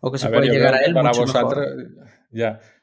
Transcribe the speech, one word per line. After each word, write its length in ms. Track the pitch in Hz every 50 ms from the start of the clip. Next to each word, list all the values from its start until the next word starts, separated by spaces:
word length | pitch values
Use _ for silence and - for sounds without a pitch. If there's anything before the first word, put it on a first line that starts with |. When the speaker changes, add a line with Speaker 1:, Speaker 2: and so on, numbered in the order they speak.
Speaker 1:
o 100 | - 135
que 80 | 135 135
se 80 | 135 120
Speaker 2:
A 20 |
ver, 100 | 113 -
Speaker 1:
puede 60 | 139 131
Speaker 2:
yo 40 | -
Speaker 1:
llegar 200 | 139 131 127 131
Speaker 2:
creo 60 | 131
Speaker 1:
a 40 | 135
Speaker 2:
que 60 | 135
Speaker 1:
él, 40 | -
Speaker 2:
para 160 | 127 123 123
Speaker 1:
mucho 120 | 120 120 120
mejor. 180 | 131 131 127 120
Speaker 2:
vosotros, 400 | 131 139 139 143 135 135 131 123 120 - - - 120 _ _ _ _
ya. 280 | 113 113 113 113 110 110 - _ _ _